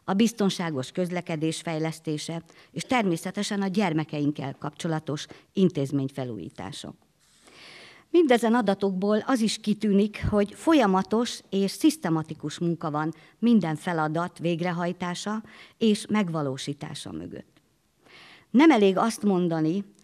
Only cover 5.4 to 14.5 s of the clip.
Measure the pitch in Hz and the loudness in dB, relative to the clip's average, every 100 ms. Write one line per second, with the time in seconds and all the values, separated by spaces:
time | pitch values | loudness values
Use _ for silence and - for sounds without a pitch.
5.4 | _ - 185 147 135 139 131 - 127 107 | _ 2 2 2 -2 -2 -4 -6 -8 -10
6.4 | 82 - 92 - - - _ _ _ _ | -12 -12 -12 -12 -16 -18 _ _ _ _
7.4 | _ - - - - - _ 339 302 240 | _ -20 -20 -20 -20 -20 _ 4 6 6
8.4 | 233 240 202 196 196 185 202 214 - 262 | 4 2 2 0 0 0 0 0 0 0
9.4 | 220 - 214 208 214 196 208 - - 208 | 0 -2 -2 0 2 2 2 -2 0 0
10.4 | 202 - 320 311 202 190 190 220 240 - | 0 -2 2 4 4 2 2 -2 -2 -6
11.4 | - 196 196 - 311 - 175 160 151 - | -6 -2 -2 2 2 2 0 -2 -4 -8
12.4 | 147 - 175 165 160 147 156 - - _ | -10 -4 -2 -2 -4 -2 -4 -6 -16 _
13.4 | 233 226 165 151 185 165 156 160 175 - | 4 4 4 -2 -4 -2 0 -2 -4 -4
14.4 | 165 | -4